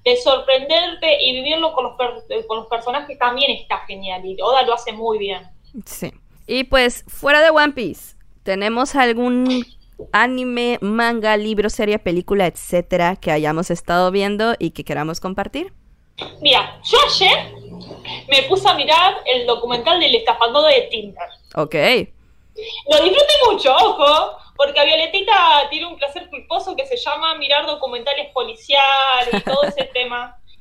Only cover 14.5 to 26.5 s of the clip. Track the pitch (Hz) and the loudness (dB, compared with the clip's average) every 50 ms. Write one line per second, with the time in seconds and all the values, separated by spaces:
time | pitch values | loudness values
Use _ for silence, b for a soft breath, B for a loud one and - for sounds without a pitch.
14.5 | 233 - 170 160 - - 143 - 147 143 151 160 170 - - 185 196 202 196 - | -2 -2 -4 -6 -6 -8 -8 -6 -6 -6 -6 -6 -8 -8 -8 -8 -6 -6 -8 -6
15.5 | - 277 370 392 - - _ _ _ _ _ _ _ - - - - - - 294 | -8 -10 -10 -12 -14 -20 _ _ _ _ _ _ _ -16 -16 -16 -10 -2 0 2
16.5 | 254 208 - - - - - - 427 539 571 - - - 381 392 539 - - - | 2 2 0 -4 -10 -14 -2 2 4 4 4 4 2 2 4 4 2 2 -2 -8
17.5 | - - - - - - - - - - B B B B B - 277 269 262 - | -14 -18 -18 -18 -18 -18 -18 -18 -18 -16 B B B B B 2 2 2 4 2
18.5 | 370 381 403 403 - - 277 302 311 330 359 392 392 - - - - - 240 240 | 0 2 4 2 2 2 2 4 4 6 6 4 2 0 -2 -2 -2 0 0 0
19.5 | 233 - 233 240 240 233 233 320 359 359 311 277 247 226 - 247 240 - - 233 | 0 0 -2 -4 -4 -2 0 0 2 2 2 2 2 2 2 0 0 0 0 2
20.5 | 262 294 302 311 277 240 - - 233 220 202 202 175 - 175 - - - _ - | 2 4 4 4 4 2 2 -2 -6 -10 -10 -12 -14 -14 -14 -14 -16 -20 _ -8
21.5 | - 151 151 147 - 156 147 214 254 208 180 - - - _ _ _ _ _ _ | -6 -4 -4 -2 0 2 2 4 2 2 0 -4 -10 -20 _ _ _ _ _ _
22.5 | B 427 440 453 B B B - - - 330 370 381 571 587 605 587 571 508 440 | B -16 -16 -14 B B B 2 4 4 4 4 4 4 4 4 4 4 4 4
23.5 | 403 - - 262 262 339 427 415 - 294 285 285 302 311 - - - B B B | 2 2 2 4 4 6 4 4 4 4 4 4 4 4 2 -2 -6 B B B
24.5 | - - 285 277 - 294 294 320 311 320 320 320 381 392 392 427 427 381 349 330 | -2 0 0 2 2 2 2 4 2 2 0 0 -2 -2 2 2 4 4 6 6
25.5 | 302 285 269 - 311 311 339 349 330 - 285 277 - 349 - - 285 254 - - | 6 4 4 0 -4 -8 -8 -10 -6 -6 -6 -6 -6 -8 -14 -14 -16 -16 -10 -6